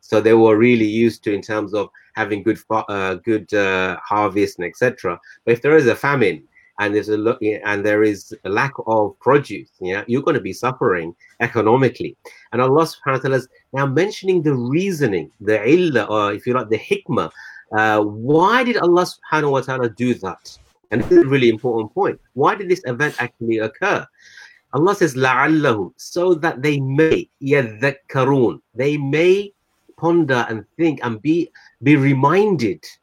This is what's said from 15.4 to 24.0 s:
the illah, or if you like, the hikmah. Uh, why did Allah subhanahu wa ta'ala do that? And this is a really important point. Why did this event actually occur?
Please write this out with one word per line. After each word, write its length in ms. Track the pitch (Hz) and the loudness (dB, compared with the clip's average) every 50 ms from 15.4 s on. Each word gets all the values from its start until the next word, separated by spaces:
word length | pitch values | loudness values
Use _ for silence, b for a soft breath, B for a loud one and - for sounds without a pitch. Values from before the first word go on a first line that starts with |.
the 180 | 101 101 110 107 | -2 -2 -2 0
illah, 520 | 104 120 151 180 180 165 139 117 101 - | 2 2 2 2 2 2 0 0 -2 0
or 220 | 107 107 104 101 104 | -2 -2 0 -2 -4
if 120 | 101 - | -4 -4
you 60 | 123 123 | -4 -4
like, 160 | 127 117 107 | -4 -2 -2
the 100 | 110 104 | -4 -4
hikmah. 520 | - - 196 202 _ - 139 104 85 78 B B B B B B B B 110 | -2 -6 -6 -6 _ -4 -4 -4 -4 -4 B B B B B B B B -2
Uh, 300 | 107 110 110 107 107 104 | 0 0 2 2 2 0
why 600 | 104 104 107 113 127 147 160 175 196 226 254 254 | -2 -4 -8 -2 0 2 4 4 4 2 2 0
did 140 | 240 233 | 0 -2
Allah 300 | 196 170 175 175 175 180 | 0 2 2 4 2 2
subhanahu 460 | 175 - _ _ - 160 156 151 143 139 | 0 -4 _ _ -4 -2 -2 0 0 0
wa 80 | 135 | -2
ta'ala 280 | 120 - 131 131 123 117 | -2 -4 -4 -2 -4 -4
do 260 | 107 - 123 123 120 | -4 -2 -2 -2 -2
that? 440 | - - 92 82 _ _ - - _ _ _ _ _ _ _ | -2 -4 -10 -12 _ _ -20 -20 _ _ _ _ _ _ _
And 120 | 107 120 - | -4 -4 0
this 100 | - 175 | 4 4
is 60 | 170 - | 4 6
a 40 | 135 | 6
really 200 | 135 135 123 117 | 2 4 4 2
important 460 | 110 113 - 127 117 113 110 107 _ | 2 2 -2 -2 -2 -2 -4 -4 _
point. 260 | 185 196 156 104 - _ _ _ | -2 -2 -2 -2 -6 _ _ _
Why 200 | 123 143 175 208 | 0 0 0 0
did 120 | 202 202 180 | 0 -2 -2
this 140 | 180 175 - | -2 -2 -2
event 300 | 131 120 117 147 147 - - | -8 -4 -2 -4 -4 -2 -4
actually 400 | 120 120 _ _ 120 113 113 107 | -8 -8 _ _ -4 -2 -2 -2
occur? 480 | 110 110 - - - 202 180 101 | -2 -4 -6 -4 -2 -2 -2 -2